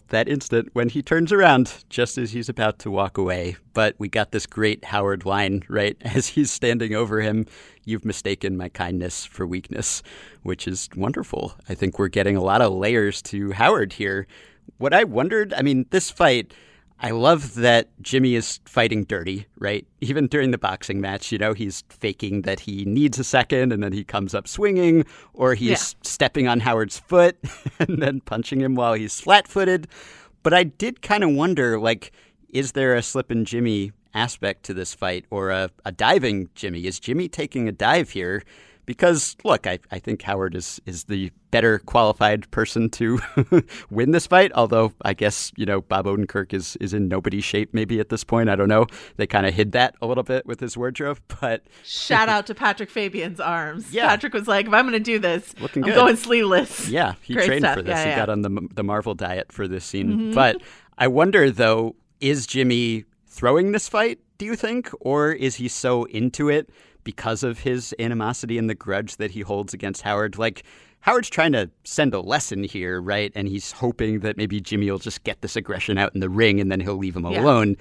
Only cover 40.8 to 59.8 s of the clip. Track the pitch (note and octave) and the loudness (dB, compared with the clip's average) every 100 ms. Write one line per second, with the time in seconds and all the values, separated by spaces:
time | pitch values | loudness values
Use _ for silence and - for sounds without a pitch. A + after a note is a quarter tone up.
40.8 | - F2 - G2+ F#2 - _ A#2 A2+ G#2+ | -12 -12 -6 -4 -6 -10 _ 2 4 2
41.8 | - A#2+ G#2+ G#2 G#2+ G#2+ - - A2 A2+ | 2 2 4 4 2 2 -2 -2 -2 0
42.8 | A2+ - A2+ A#2+ - - A#2+ F3 - - | -2 0 0 0 0 0 4 4 4 -4
43.8 | - G#2 C3+ E3 - F3+ F#3+ - A2+ A2+ | -8 -2 2 2 4 6 6 4 4 4
44.8 | A2 - G2+ G2 G#2 - - - G#2 G2 | 2 0 -4 0 -2 -2 -6 -4 -2 -2
45.8 | - G2 G2 G2+ G2+ G2+ F#2 F#2+ F2+ - | 0 -2 0 -2 -2 -4 -4 -6 -6 -8
46.8 | F#2+ G#2 F#2+ F#2+ F#2+ G2 - G#2 G#2+ A2+ | -4 -2 0 0 -2 -4 -2 -2 -2 -2
47.8 | G#2+ A2+ G#2+ A2+ - A#2 A2+ G2 G2+ G#2+ | 0 -2 -2 -4 0 2 2 4 4 4
48.8 | A#2 - - - G#2+ G#2+ G2 F2+ G#2 B2 | 4 0 -12 -6 0 2 2 2 2 2
49.8 | B2+ - A#2 B2+ B2 C3 - A#2+ A#2+ A#2+ | 2 0 -4 -2 -2 -2 -4 -8 -8 -6
50.8 | B2 B2+ C#3+ C#3+ - - B2+ A2+ - _ | -6 -4 -6 -8 -12 -8 -4 -4 -8 _
51.8 | - - - A#3 A3 G#3 G3+ G#3 B3 G3 | -12 -8 0 2 2 0 -2 -2 -2 -2
52.8 | G3+ A3+ G3 F3 E3 F3 D#3 E3+ D3+ D#3+ | -6 -6 -6 -6 -8 -6 -4 -4 -4 -10
53.8 | G#3+ G#3 A3+ G#3 C#4+ G#3+ G#3+ G3+ A3 G#3 | -8 0 2 2 0 -4 0 0 4 4
54.8 | B3+ A3+ G#3+ A3 F#3 E3+ - - - C#3 | 4 2 0 0 0 -2 -4 -10 -6 -2
55.8 | C3+ A3 B3 A3+ A#3 A#3+ G3+ F3+ - - | 2 6 6 6 2 2 4 4 2 -4
56.8 | - C#3+ B2+ F2+ - A#3+ F#3 C#3 C#3+ C3+ | -4 0 0 -2 -4 0 2 2 2 0
57.8 | F2 E3 D#3 C#3 G#2+ G#2 G2+ G2+ F2+ - | -2 -2 0 0 0 0 -2 -4 -6 -6
58.8 | G2+ G#2 A2 G2 F2+ F#2 - - G2 F#2 | -2 -2 -4 -6 -6 -6 -8 -8 -6 -6